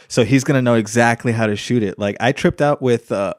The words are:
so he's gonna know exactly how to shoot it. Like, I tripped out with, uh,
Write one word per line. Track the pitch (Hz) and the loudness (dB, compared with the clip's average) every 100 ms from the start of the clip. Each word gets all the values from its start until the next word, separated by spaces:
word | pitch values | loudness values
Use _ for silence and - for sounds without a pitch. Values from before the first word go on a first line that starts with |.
| - | -6
so | - | 0
he's | 107 135 | 2 2
gonna | 127 139 | 2 0
know | 123 | 2
exactly | 117 104 117 120 120 127 | 0 0 2 2 2 -2
how | 113 110 | -2 -2
to | |
shoot | 104 - 123 | -2 -2 -2
it. | 101 - | -2 -4
Like, | 101 101 | -6 -2
I | 120 | -2
tripped | 143 180 - | 0 -2 0
out | 147 147 | 0 0
with, | 131 117 - | 0 -2 -2
uh, | 107 98 | -4 -4